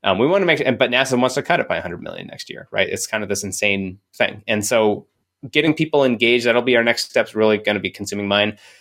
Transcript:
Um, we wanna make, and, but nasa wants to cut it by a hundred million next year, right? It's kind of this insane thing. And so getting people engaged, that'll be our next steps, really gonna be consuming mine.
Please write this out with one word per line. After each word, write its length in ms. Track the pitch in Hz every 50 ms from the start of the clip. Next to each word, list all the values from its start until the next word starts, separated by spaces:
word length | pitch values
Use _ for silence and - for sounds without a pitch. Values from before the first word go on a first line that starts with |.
| _
Um, 160 | 98 95 95
we 80 | 120
wanna 180 | 147 180 202 190
make, 160 | 175 156 139
and, 160 | 143 127 123
but 140 | 104 131 117
nasa 280 | 123 127 135 127 131 123
wants 180 | 127 127 127
to 60 | 143 139
cut 180 | - 170 165
it 80 | 127 -
by 80 | 87 85
a 20 | -
hundred 200 | 90 87 87 -
million 240 | - - - -
next 240 | - - - - -
year, 180 | - - - _
right? 180 | - 104 98 85
It's 160 | - 95 -
kind 160 | - - 107 104
of 80 | 98
this 120 | 101 - -
insane 580 | 98 95 - - 104 101 98 95 95 92 98 _ _ _
thing. 280 | - 120 - - 104 _
And 200 | - 110 107 101
so 400 | - 127 117 110 107 104 101 - _ _ _ _ _ _ _ - 127
getting 240 | - 151 151 165 151
people 280 | - 160 160 - 147 139
engaged, 420 | 131 120 107 120 117 120 123 117
that'll 160 | 120 113 120 120
be 140 | 131 123
our 60 | 117 117
next 260 | 117 117 - - -
steps, 240 | - 127 110 - -
really 240 | 107 110 107 107 101
gonna 200 | - 104 104 101
be 120 | 87 92
consuming 360 | - - 98 - - 101 101
mine. 320 | 101 101 101 104 107 104 - - - - -